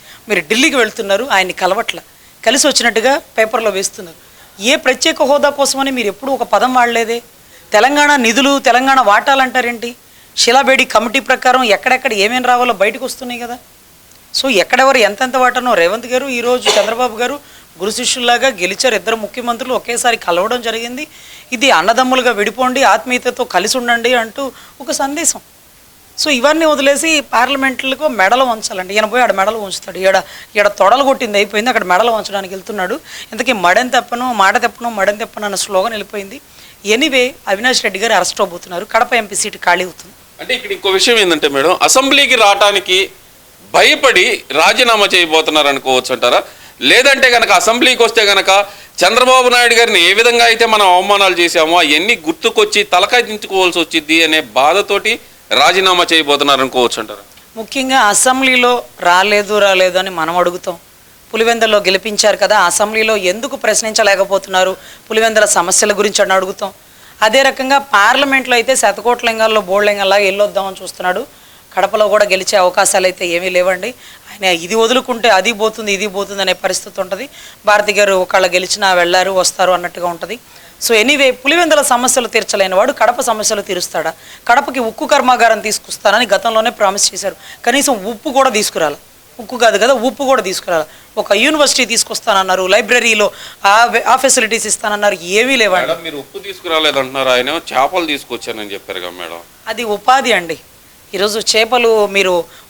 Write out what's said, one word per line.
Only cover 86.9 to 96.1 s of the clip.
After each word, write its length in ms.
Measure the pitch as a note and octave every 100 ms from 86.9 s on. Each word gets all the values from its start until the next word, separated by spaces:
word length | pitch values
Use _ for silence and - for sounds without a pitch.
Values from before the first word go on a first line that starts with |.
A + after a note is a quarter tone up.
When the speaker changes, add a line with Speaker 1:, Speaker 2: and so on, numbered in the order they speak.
| G3 -
Speaker 1:
చేశారు, 220 | F#3+ G3 - - - -
కనీసం 400 | C#4 C#4+ A3 F#3+
ఉప్పు 240 | A3+ D#4
కూడా 200 | C4 C4
తీసుకురాలి. 460 | G#3+ G3 G3 D#3 C#3+ - - - -
ఉక్కు 180 | G#3+ B3
కాదు 200 | A#3 G3+
కదా, 160 | A#3
ఉప్పు 300 | B3+ B3 G#3+
కూడా 180 | C4 B3+
తీసుకురాలి. 440 | F#3+ F3+ - E3 D#3 - - A3
ఒక 140 | -
యూనివర్సిటీ 540 | G3+ C4 D4+ C4+ - A3+
తీసుకొస్తానన్నారు, 840 | A3+ - G#3+ - G3 F#3+ F#3 F#3
లైబ్రరీలో 640 | G#3 G#3 A#3+ A#3 G#3+ G#3 - - - G3
ఆ 200 | G#3+ A#3+
వె-, 180 | A3+
ఆ 120 | - B3+
ఫెసిలిటీస్ 520 | C4 C4 A3 A3 G#3+
ఇస్తానన్నారు, 500 | - G#3+ G#3 G#3 F#3+
ఏమీ 340 | E3+ G3+ B3+ C4
లేవండి. 320 | G#3+ F#3 D3+
Speaker 2:
మేడం, 140 | E3+
మీరు 140 | E3